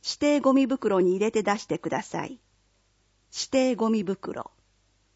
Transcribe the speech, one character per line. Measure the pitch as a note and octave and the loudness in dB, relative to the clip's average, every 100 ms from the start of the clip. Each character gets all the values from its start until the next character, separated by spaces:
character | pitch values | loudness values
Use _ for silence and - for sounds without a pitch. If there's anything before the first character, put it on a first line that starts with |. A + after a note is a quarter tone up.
指 | - - | -10 -2
定 | D4 D4 | 2 4
ゴ | B3+ | 4
ミ | C4+ C4 | 4 2
袋 | C4 G#3+ F#3+ | 0 0 2
に | F#3 | 2
入 | F#3 | 2
れ | G#3+ | 0
て | A3 | 0
出 | G3+ G#3 | 0 -2
し | - | -2
て | D3+ | -6
く | D#3+ | -4
だ | C3+ | -6
さ | - - - | -4 -8 -8
い。 | C4 _ _ _ _ _ _ _ _ _ | -12 _ _ _ _ _ _ _ _ _
指 | - - | -12 -2
定 | C4 C4 A3+ | 2 2 2
ゴ | A3 | 0
ミ | A3 | 0
袋。 | F3+ F#3+ - - - _ _ _ _ _ _ | -2 -6 -8 -10 -12 _ _ _ _ _ _